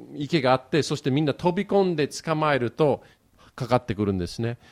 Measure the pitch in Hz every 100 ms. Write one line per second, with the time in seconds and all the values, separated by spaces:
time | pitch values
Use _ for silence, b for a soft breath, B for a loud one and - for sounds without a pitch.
0 | - - 143 170 127 127 - 160 131 147
1 | - 131 156 131 175 175 202 202 190 165
2 | 139 - - 156 156 139 120 - 156 117
3 | b b _ _ - - 123 123 - 98
4 | 104 95 87 - 113 120 b